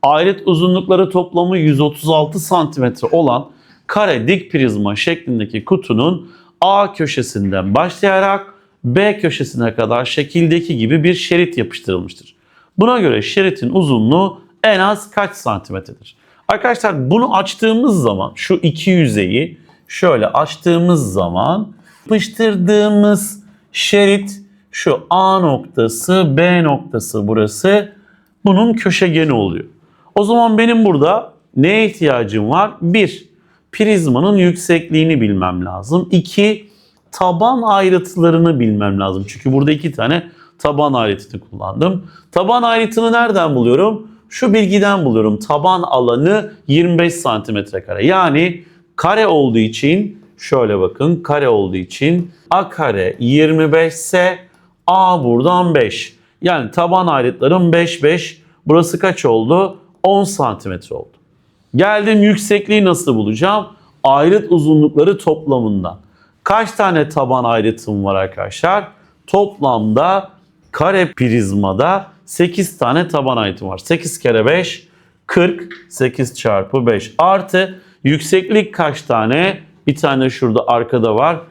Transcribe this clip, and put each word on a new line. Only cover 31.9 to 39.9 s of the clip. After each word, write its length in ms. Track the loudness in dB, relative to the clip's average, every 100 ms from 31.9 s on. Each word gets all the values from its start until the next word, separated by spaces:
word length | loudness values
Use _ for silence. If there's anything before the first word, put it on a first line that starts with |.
| 0 0 0 0 -2 0
var? 220 | 0 0 -2
Bir, 480 | 0 2 0 -2 -18 _ _ _ _
prizmanın 680 | -2 0 2 2 2 2 2
yüksekliğini 840 | 2 0 0 -2 0 0 2 2
bilmem 440 | 0 0 -2 -4 -6
lazım. 440 | -10 -2 -2 0
İki, 580 | -2 0 0 0 -2 -10 _ _ _ _
taban 500 | -4 -2 2 0 0
ayrıtlarını 1000 | 0 2 2 0 -2 0 2 4 2 2
bilmem 400 | 0 0 -2 -2
lazım. 260 | -2 -4 -8
Çünkü 260 | -6 -2
burada 180 | 0 0
iki 200 | 0 -4